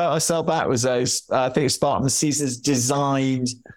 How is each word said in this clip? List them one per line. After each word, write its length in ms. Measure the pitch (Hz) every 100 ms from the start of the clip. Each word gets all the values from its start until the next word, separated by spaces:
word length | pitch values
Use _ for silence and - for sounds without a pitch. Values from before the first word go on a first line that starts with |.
boat 100 | 170
I 60 | 156
sailed 300 | 156 165 165
back 180 | 160 -
was 180 | 127
a, 180 | 127 123
uh, 440 | 127 - - 127 131
I 20 |
think 160 | 156 131
it's 80 | -
Spartan 320 | 147 113 131
Caesar's 460 | - 151 131 139 120
designed 880 | 143 131 120 143 139 135 131 127 123 - -